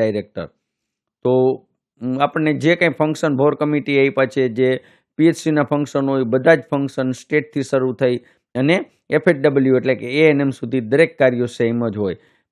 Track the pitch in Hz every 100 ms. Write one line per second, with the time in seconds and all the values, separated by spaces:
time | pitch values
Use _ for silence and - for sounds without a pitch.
0 | 110 104 - - 80 _ _ _ _ _
1 | _ _ 123 127 131 131 _ _ _ _
2 | 123 131 143 160 156 139 143 170 170 135
3 | 156 147 160 131 147 139 151 147 139 139
4 | 135 135 135 135 127 113 131 127 _ _
5 | _ - 160 165 160 151 147 147 143 143
6 | 135 135 127 131 143 160 - 143 139 -
7 | 131 123 - 151 - 143 131 135 131 123
8 | 127 120 _ _ _ 123 139 185 - _
9 | - 156 180 147 147 139 131 127 127 120
10 | 120 139 160 143 139 127 117 131 110 139
11 | 165 - 131 120 120 - 117 117 117 104
12 | 98 82 _ _ _